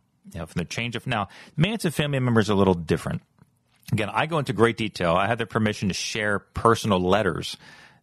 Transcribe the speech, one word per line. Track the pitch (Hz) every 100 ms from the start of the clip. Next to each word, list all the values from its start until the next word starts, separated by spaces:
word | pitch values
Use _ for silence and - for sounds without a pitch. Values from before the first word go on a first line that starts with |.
| _ _ -
You | 95
know, | 80
from | -
the | -
change | - 120 113
of, | -
now, | 113 98 - - -
Manson | 180 226 175
family | 139 147 139
members | 127 113 101
are |
a | 98
little | 95
different. | 87 80 85 - - _ _ _ _ _ _ -
Again, | 107 101
I | 107 156
go | 165
into | 135
great | 101 117 113
detail. | 107 - 87
I | 87 98
have | 117
their | 113
permission | 117 107 104 104
to |
share | - - 113 107 101
personal | _ - 113 113 113 95
letters | 90 101 101 82 - - - - - _